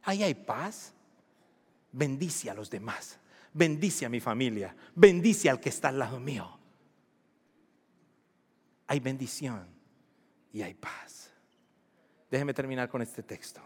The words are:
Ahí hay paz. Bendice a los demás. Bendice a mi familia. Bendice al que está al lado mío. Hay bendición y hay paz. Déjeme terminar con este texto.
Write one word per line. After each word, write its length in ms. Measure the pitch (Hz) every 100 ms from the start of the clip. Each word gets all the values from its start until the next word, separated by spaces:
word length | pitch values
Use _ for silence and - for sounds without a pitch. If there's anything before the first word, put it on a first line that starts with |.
Ahí 180 | - 196
hay 120 | 202
paz. 600 | 135 - 127 196 220 - _ _ _ _ _ _ _ _ _ _
Bendice 600 | 131 143 135 175 - -
a 40 |
los 140 | 104 104
demás. 500 | 107 110 - - - _ - -
Bendice 500 | 151 165 151 180 -
a 60 | 123
mi 100 | 120
familia. 560 | 113 113 127 107 95 - -
Bendice 540 | - 196 175 190 208 156
al 100 | 131
que 120 | 139
está 180 | - 147
al 100 | 131
lado 220 | 117 127
mío. 380 | 131 127 90 - - _ _ _ _ _ _ _ _ _ _ _ _ _ _ _ _ _ _ _ _ _ -
Hay 140 | 127
bendición 680 | 123 135 127 - 139 110 87 85 _ _ _ _ _ _ _
y 80 | 107
hay 120 | 95
paz. 580 | - - - - - - _ _ _ _ _ _ _ _ _ _
Déjeme 220 | 127 143
terminar 380 | 131 135 131 123
con 100 | 127
este 220 | 117 -
texto. 400 | - 101 - -